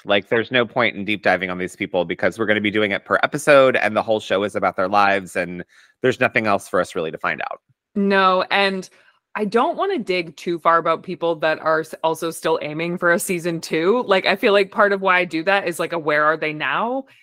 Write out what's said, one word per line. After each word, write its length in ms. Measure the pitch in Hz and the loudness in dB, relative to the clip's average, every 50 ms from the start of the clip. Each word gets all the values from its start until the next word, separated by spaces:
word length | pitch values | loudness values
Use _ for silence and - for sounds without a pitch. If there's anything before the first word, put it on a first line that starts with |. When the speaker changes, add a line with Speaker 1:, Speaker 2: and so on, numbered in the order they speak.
| - | -4
Speaker 1:
Like, 240 | - 101 101 92 - | 0 0 0 0 0
there's 240 | 120 117 110 - 131 | 0 -2 0 0 0
no 120 | 127 120 | 0 0
point 300 | 104 - 131 120 107 - | 0 0 0 0 0 -2
in 80 | 95 101 | -4 -4
deep 200 | 92 107 95 - | -4 -4 -2 0
diving 260 | 101 92 90 92 92 | 2 2 2 0 -4
on 80 | 90 90 | -4 -4
these 160 | 92 90 - | -6 -6 -6
people 300 | - 101 - - 90 87 | -6 -8 -2 -2 -2 -2
because 340 | 85 92 - - 95 85 110 | -2 -2 -2 -2 -2 -2 -2
we're 80 | 113 | 0
gonna 140 | 101 107 107 | 0 0 2
be 100 | 104 104 | 0 0
doing 220 | 98 107 107 101 101 | 0 0 0 0 0
it 120 | - - | -4 -2
per 140 | - 101 - - | -2 0 0 0
episode, 500 | - - 151 - - 147 139 135 131 120 | 0 -2 0 2 6 6 6 6 6 4
and 220 | - - 107 107 | 2 0 0 0
the 60 | 107 92 | 0 0
whole 160 | - 110 107 | 0 -2 -2
show 240 | - - 104 95 101 | -2 0 0 0 0
is 100 | 104 - | -2 -2
about 220 | 104 95 92 87 | -2 -2 -2 0
their 120 | - 95 92 | 0 -2 0
lives, 460 | 104 101 101 98 98 98 95 87 - | 2 2 4 4 2 0 -2 -4 -6
and 300 | 101 90 87 90 90 87 - _ _ _ _ _ _ | -6 -6 -6 -6 -10 -12 -14 _ _ _ _ _ _
there's 200 | - 131 117 - | 0 0 0 2
nothing 260 | 127 113 - 120 110 | 0 0 2 0 0
else 220 | 107 101 95 - - | 2 0 0 -2 -2
for 120 | - 95 | 0 0
us 140 | 87 - - | 0 0 -2
really 160 | 92 82 80 | -6 -6 -6
to 80 | 78 - | -6 -6
find 220 | - 90 80 65 - | -4 -4 -4 -4 -6
out. 180 | - - - _ _ _ _ _ _ - | -8 -10 -12 _ _ _ _ _ _ -4
Speaker 2:
No, 460 | 208 196 196 202 196 190 185 185 185 185 - - | -2 0 2 4 4 4 4 2 2 0 0 0
and 360 | 202 202 196 190 190 180 - _ _ _ _ _ _ _ _ - | 0 2 0 0 -4 -8 -12 _ _ _ _ _ _ _ _ -8
I 120 | 202 214 | -6 -4
don't 300 | 202 208 233 254 339 320 | -2 0 0 0 0 -2
wanna 220 | - 349 392 392 320 | -2 -4 -2 -2 -4
dig 380 | 202 - 185 180 175 165 156 | -2 -2 -2 -2 -4 -6 -10
too 240 | - - 185 170 165 | -10 -6 -6 -4 0
far 180 | - 170 165 165 | 2 4 4 4
about 240 | 160 165 165 151 - | 4 2 0 -2 -4
people 320 | - 180 156 170 170 170 | -8 -8 -4 -2 -2 -2
that 220 | 156 156 156 156 - | 0 0 0 0 0
are 220 | - 160 160 156 | 0 0 0 0
s-, 140 | 160 - - - - | -2 -4 -6 -4 -2
also 260 | 160 165 156 175 165 | -2 -2 -2 -4 -6
still 300 | 165 - - 170 160 - - | -6 -4 -2 -2 0 0 -2
aiming 360 | 151 151 156 165 170 175 175 | -4 -6 -6 -4 -4 -4 0
for 120 | - 175 170 | 2 2 2
a 60 | - | 2
season 420 | - - 190 175 160 180 165 165 | 2 -2 -4 -2 -2 -4 -4 -4
two. 440 | - - - 160 160 180 214 254 240 | -4 -4 -2 0 2 2 2 2 2
Like, 200 | 196 196 190 180 | 0 0 0 0
I 100 | - 185 | 0 0
feel 160 | 196 - 233 196 | 2 2 2 4
like 180 | 202 196 190 | 2 2 0
part 220 | - 220 214 202 202 | 2 2 2 2 2
of 80 | 196 | 0
why 180 | 190 190 180 180 | 0 2 2 2
I 60 | 180 | 0
do 180 | 180 160 160 160 | 0 -4 -4 0
that 240 | 190 196 202 196 | 0 0 2 0
is, 140 | 170 170 - | -2 -4 -4
like, 120 | 175 160 165 | -4 -4 -4
a 60 | 170 | -4
where 260 | 151 156 151 147 151 | -2 0 2 2 4
are 120 | 151 160 | 2 2
they 160 | 156 156 156 151 | 0 -2 -6 -4
now? 540 | 151 151 131 139 165 202 233 254 269 262 - - _ | -4 -4 -2 -2 -2 -2 -2 -4 -6 -8 -10 -16 _